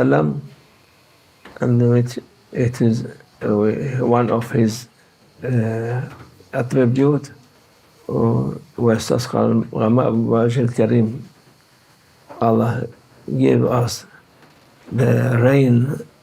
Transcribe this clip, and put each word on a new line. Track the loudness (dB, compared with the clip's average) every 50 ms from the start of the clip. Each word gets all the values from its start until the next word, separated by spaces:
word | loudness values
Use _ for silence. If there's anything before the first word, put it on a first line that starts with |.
| 2
Wasallam, | 2 2 2 0 0 -2 -6 -10 -14 -20 _ _ _ _ _ _ _ _ _ _ _ _ _ _ _ _ _ _ -20 -10 -6
and | -2 0 2 2 4 4
which | 4 2 2 0 -4 -12 -14 -16 _ _ _ -10
it | -4 -2 -2 -2 0 0
is, | 0 2 2 0 -4 -8 -12 -16 -20 _ _ -8
uh, | -4 -2 0 2 2 0 0 -2 -4 -4 -4 -2 0
one | 2 2 2 2 2
of | 0 -2 -2 -2
his, | 0 0 2 0 0 -4 -12 -18 _ _ _ _ _ _ _ _ _ -12
uh, | -8 -4 -2 -2 -2 -2 -4 -4 -6 -6 -6 -6 -8 -8 -12 -18 -20 -20 _ _ -20 -10
attribute, | -6 -6 -4 -2 0 2 2 2 2 2 2 2 2 0 -2 -8 -20 -20 _ _ _ _ _ _ _ _ _ _ _ _ _ -8
uh, | -4 0 0 0 0 0 -2 -4 -6 -10 -14 -14 -8 -2
واستسقى | 0 0 0 0 0 -2 -2 -2 -2 -2 -2 0 0 2 2 0 -2 -2
الغمام | -4 -2 0 2 2 2 2 0 0 0 0 0
بوجه | 0 0 0 0 0 0 -2 -2
الكريم. | 0 0 0 2 2 2 2 0 -2 -8 -14 -16 _ _ _ _ _ _ _ _ _ _ _ _ _ _ _ _ _ _ _ -18 -8 -2
Allah | 0 2 2 2 2 0 -2 -4 -6 -8 -12 -18 _ _ _ -18 -12 -6 -2 0
gave | 2 2 4 2 2
us | 0 0 0 -2 -2 -4 -8 -14 -20 -20 -20 _ _ _ _ -20 _ _ _ _ _ _ _ -16 -8
the | -2 0 2 2 2 2 0 0 0 2
rain | 4 4 4 4 4 4 4 2 2 0 -4 -8 -10 -16 _ _